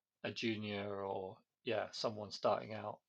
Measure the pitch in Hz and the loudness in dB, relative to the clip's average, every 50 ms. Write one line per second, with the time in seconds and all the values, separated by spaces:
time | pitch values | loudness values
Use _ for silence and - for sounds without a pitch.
0 | _ _ _ _ - 120 107 - 123 113 110 107 107 104 101 101 101 104 101 98 | _ _ _ _ -6 -4 -2 0 2 2 2 2 0 -2 -2 -2 -2 -2 -2 -2
1 | 98 98 101 98 95 95 - - _ _ _ _ - 123 110 104 98 - - - | -2 -2 -2 -2 -4 -4 -8 -10 _ _ _ _ -2 0 2 2 2 0 0 -2
2 | - 120 107 104 104 - - - - 113 104 - 120 107 110 104 104 104 - - | 0 0 0 -2 -6 -6 -2 2 4 4 4 4 2 -2 -6 -4 -4 -6 -6 -8
3 | _ | _